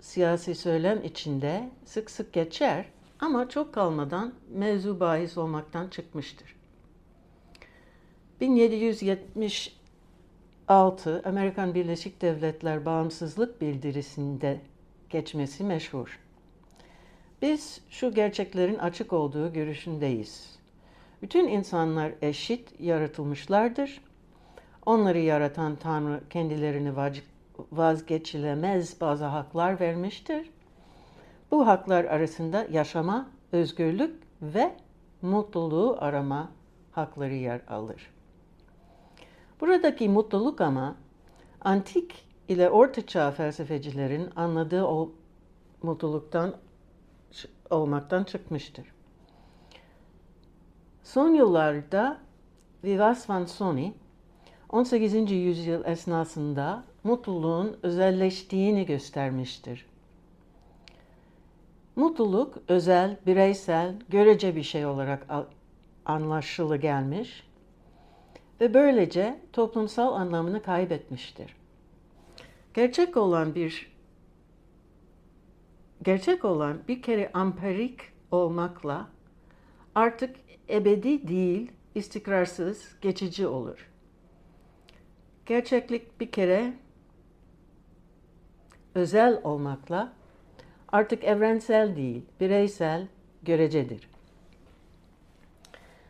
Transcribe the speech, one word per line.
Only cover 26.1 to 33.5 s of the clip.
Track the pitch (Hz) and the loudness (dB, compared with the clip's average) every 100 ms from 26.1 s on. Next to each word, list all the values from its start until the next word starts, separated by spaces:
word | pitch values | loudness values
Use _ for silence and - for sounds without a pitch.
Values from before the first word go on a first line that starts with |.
| 147 - | -4 -6
kendilerine | 170 165 151 151 143 143 | -4 -4 -2 -2 -2 -2
vac-, | 135 143 139 - - _ - - | -2 -4 -4 -12 -20 _ -20 -8
vazgeçilemez | 151 165 156 160 160 160 156 147 143 180 190 170 - | 2 2 2 0 -4 -4 -6 -4 -2 0 0 -2 -4
bazı | 165 147 147 | -2 -2 -2
haklar | 147 139 165 180 180 | -6 -6 0 0 0
vermiştir. | 170 170 190 - - 311 320 - _ _ - - - - - - - | -2 -2 -6 -8 -6 -6 -8 -16 _ _ -20 -20 -20 -20 -20 -20 0
Bu | 302 226 | 4 6
haklar | 185 190 180 - | 4 4 0 2
arasında | 156 160 - 160 196 226 | 0 -2 -4 -4 -4 -2
yaşama, | 156 147 170 165 226 269 - _ | -2 0 -2 -2 -2 -4 -14 _